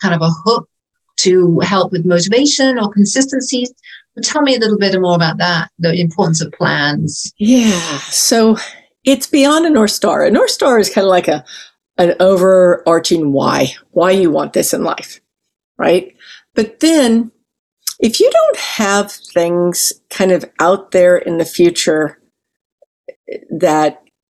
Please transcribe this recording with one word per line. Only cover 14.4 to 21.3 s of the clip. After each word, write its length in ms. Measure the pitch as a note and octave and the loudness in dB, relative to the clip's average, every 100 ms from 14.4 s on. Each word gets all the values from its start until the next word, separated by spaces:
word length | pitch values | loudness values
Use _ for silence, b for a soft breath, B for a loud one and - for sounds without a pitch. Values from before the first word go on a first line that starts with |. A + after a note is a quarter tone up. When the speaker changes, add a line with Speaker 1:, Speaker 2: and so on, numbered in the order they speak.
| C#3+ | -2
Speaker 2:
this 200 | - - | -4 -4
in 120 | D#3+ | -4
life, 360 | - - - - _ _ _ _ _ - | -4 -6 -12 -20 _ _ _ _ _ -6
right? 360 | E3 F3 F#3 B B B B | 0 0 -2 B B B B
But 240 | - G#3+ - | -4 -4 -2
then 540 | D#4+ E4 B3 A3+ A3+ _ _ _ _ _ - - | 2 2 2 0 -2 _ _ _ _ _ -16 -4
if 220 | A3+ - | -4 2
you 100 | B4 | 2
don't 260 | E5 D#5+ - | 4 0 -2
have 540 | - - G3+ G3+ G3+ | -8 -4 -2 0 -2
things 840 | - - F3 E3+ F3 F3 E3+ - - _ | -10 -6 -2 -2 0 -2 -2 -6 -6 _
kind 200 | - F#3+ | -2 0
of 140 | F3 - - | 0 -2 -2
out 320 | E3 F#3+ - | 0 0 -2
there 240 | F#3 F3+ F3+ | 2 4 2
in 220 | - | 0